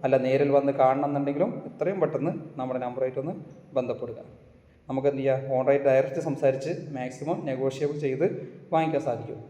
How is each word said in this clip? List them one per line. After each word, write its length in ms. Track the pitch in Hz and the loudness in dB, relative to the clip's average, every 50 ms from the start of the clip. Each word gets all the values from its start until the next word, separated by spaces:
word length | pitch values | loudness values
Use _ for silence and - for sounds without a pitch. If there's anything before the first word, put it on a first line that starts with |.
| - | 2
അല്ല, 120 | 135 135 131 123 | 4 2 4 4
നേരിൽ 260 | 127 135 139 147 143 139 | 4 4 4 4 6 4
വന്ന് 140 | 143 139 139 139 143 | 4 4 2 2 4
കാണണമെന്നുണ്ടെങ്കിലും 680 | 135 131 135 139 143 143 143 143 139 139 143 147 180 - - - - - | 4 4 6 4 0 0 0 0 0 0 0 0 0 0 -2 -8 -10 -12
എത്രയും 300 | - - 151 175 202 190 165 | -6 -2 -2 -2 2 0 0
പെട്ടെന്ന് 300 | - - 131 135 175 170 160 - - - - | 0 0 0 -2 -2 -2 -4 -10 -10 -8 -6
നമ്മുടെ 200 | 127 127 127 127 131 | -6 -4 -4 -4 -4
നമ്പറായിട്ടൊന്ന് 480 | 123 123 127 131 131 131 139 135 160 208 - - - - - - - - | -6 -4 -2 -2 -2 -2 -4 -6 -6 -8 -8 -12 -16 -18 -20 -20 -4 -4
ബന്ധപ്പെടുക. 420 | 131 123 123 120 - 123 117 110 - - - - - - - - - _ _ - _ _ - | -2 -2 -2 -4 -6 -6 -10 -10 -12 -14 -18 -20 -20 -20 -20 -20 -20 _ _ -20 _ _ -6
നമുക്ക് 180 | 131 135 131 143 | -4 0 2 2
എന്ത് 100 | 139 135 | 0 2
ചെയ്യാം, 180 | 135 135 131 131 135 135 135 | 2 2 2 2 0 0 0
ഓണറായിട്ട് 320 | 127 131 135 139 143 139 139 | 2 4 4 4 4 6 6
ഡയറക്റ്റ് 320 | 131 131 131 135 135 165 151 | 6 6 4 2 -2 -4 -2
സംസാരിച്ച് 460 | 160 139 127 147 135 131 131 - 156 - - - - 143 | -2 -2 2 2 2 2 2 -2 -4 -6 -6 -8 -10 -8
മാക്സിമം 420 | 127 127 127 123 - 139 151 180 175 151 143 | -8 -8 -8 -8 -8 -4 -4 -4 -4 -2 -6
നെഗോഷ്യബിൾ 460 | 131 127 135 135 127 - 151 143 147 147 147 | -4 -2 -2 -2 -2 0 -2 -2 -2 -2 -2
ചെയ്ത് 200 | 135 131 127 160 214 - - - - - - - - 165 | -2 0 2 0 0 0 -4 -10 -12 -16 -18 -8 -2 0
വാങ്ങിക്കാൻ 280 | 160 160 156 151 139 - | 2 2 2 0 0 0
സാധിക്കും. 320 | 135 117 110 - - - - - - | -2 -4 -4 -6 -10 -12 -12 -14 -18